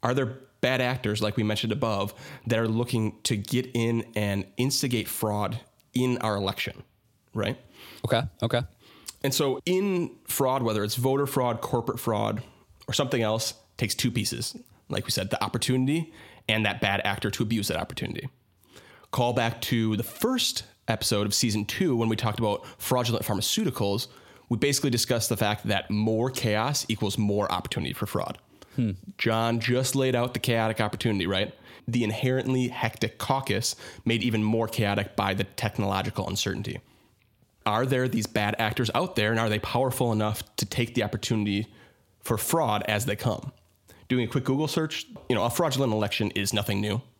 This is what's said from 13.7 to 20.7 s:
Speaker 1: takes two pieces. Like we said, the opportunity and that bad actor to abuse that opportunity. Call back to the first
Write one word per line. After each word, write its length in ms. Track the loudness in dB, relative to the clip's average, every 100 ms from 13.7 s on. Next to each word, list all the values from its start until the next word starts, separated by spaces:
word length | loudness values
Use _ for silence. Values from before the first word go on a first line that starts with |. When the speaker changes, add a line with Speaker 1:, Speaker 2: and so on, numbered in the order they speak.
| -4
Speaker 1:
takes 180 | -2 0
two 160 | 0
pieces. 460 | 0 -2 -2 -6 -8 -18 -20 _
Like 160 | -4 -2
we 60 |
said, 180 | -2 -2
the 120 | 0
opportunity 720 | 0 0 2 2 2 0 -2 -10 -20 -10 0
and 160 | 2 2
that 160 | 2
bad 180 | 0 2 0
actor 260 | 0 -2
to 120 | 0
abuse 260 | 0 0 0
that 80 | -2
opportunity. 500 | -4 -6 -6 -6 -8 _ _ _ _ -20 -20 -20 -8
Call 200 | 0 2
back 300 | 4 0 0
to 340 | 0 2 2 0
the 80 |
first 600 | -2 -2 0 2 0 -2 -8